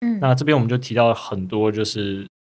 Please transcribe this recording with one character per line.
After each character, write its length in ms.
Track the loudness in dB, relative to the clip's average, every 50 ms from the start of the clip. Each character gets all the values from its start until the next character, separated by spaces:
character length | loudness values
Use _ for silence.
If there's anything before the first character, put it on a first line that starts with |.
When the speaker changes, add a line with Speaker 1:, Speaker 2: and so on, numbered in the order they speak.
Speaker 1:
嗯。 180 | -4 -4 -2 0
Speaker 2:
那 160 | 2 2 2
这 80 | 2 2
边 120 | 2 2
我 40 | 2
们 80 | 2 2
就 100 | 0 -2
提 160 | -2 -2 2
到 200 | 4 4 4 4
很 340 | 0 -4 -8 -8 -6 -6 -4
多， 240 | -2 0 2 2
就 120 | 0 0 -2
是， 400 | -4 -4 -4 -6 -6 -6 -8 -10 -14 _ _ _